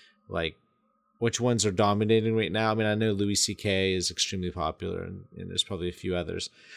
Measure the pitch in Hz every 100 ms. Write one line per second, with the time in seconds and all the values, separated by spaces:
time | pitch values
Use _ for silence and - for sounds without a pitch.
0 | - _ - 92 82 - _ _ _ _
1 | _ - 117 - 123 117 107 90 101 104
2 | 107 113 110 113 101 101 110 110 107 107
3 | 110 101 101 101 - 101 107 95 95 92
4 | 85 - - 98 90 87 78 - 90 90
5 | 90 92 92 92 90 90 - 95 90 -
6 | 95 90 85 87 - - -